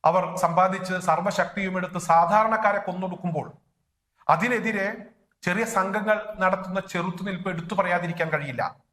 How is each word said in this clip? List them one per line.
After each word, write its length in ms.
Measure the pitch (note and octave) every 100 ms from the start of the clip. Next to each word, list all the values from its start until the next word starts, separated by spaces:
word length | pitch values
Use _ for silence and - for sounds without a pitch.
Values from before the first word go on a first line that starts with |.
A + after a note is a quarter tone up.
| D#3
അവർ 140 | F3+ F3 -
സമ്പാദിച്ച് 520 | E3+ E3+ F#3 F#3+ F3+ F#3 F3+
സർവ്വശക്തിയുമെടുത്ത് 920 | D#3+ F#3 - F3 - F#3+ F#3 F3+ F3+ -
സാധാരണക്കാരെ 720 | E3 E3+ G#3 A3 A3 G#3 G3+ G3
കൊന്നൊടുക്കുമ്പോൾ 600 | F3+ F#3 F3+ F3+ D#3 B2 - _ _ _ _ _ _ - D#3+
അതിനെതിരെ 520 | A3+ A#3+ G3 G#3 G3 A3+ - _ _ _ -
ചെറിയ 200 | F#3 A3 G3
സംഘങ്ങൾ 420 | F#3+ G3+ G#3 G#3+ - -
നടത്തുന്ന 360 | F#3 F#3+ F#3 F#3+ F#3+
ചെറുത്തുനിൽപ്പ് 580 | F3 F3+ E3+ G3 F#3 F#3+
എടുത്തു 200 | E3+ E3+ G#3
പറയാതിരിക്കാൻ 500 | F3+ F3 F3 E3+ D#3+
കഴിയില്ല. 300 | D#3 C#3+ B2 - - _